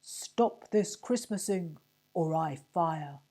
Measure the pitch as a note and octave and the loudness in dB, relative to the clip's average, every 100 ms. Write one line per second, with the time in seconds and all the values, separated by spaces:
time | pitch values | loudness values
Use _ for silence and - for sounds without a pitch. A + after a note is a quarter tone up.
0 | - - - - A#3 - - G#3+ G3 - | -12 -12 -8 0 0 0 0 2 2 -4
1 | - A#3+ - G3+ - F#3+ E3+ D3 _ _ | -2 -2 0 -4 0 -2 -2 -10 _ _
2 | _ F3+ D#3+ D#3+ D#3 C#3 - F3+ E3 D#3+ | _ 0 2 2 0 -4 -4 2 2 2
3 | D3 C#3+ _ | -6 -10 _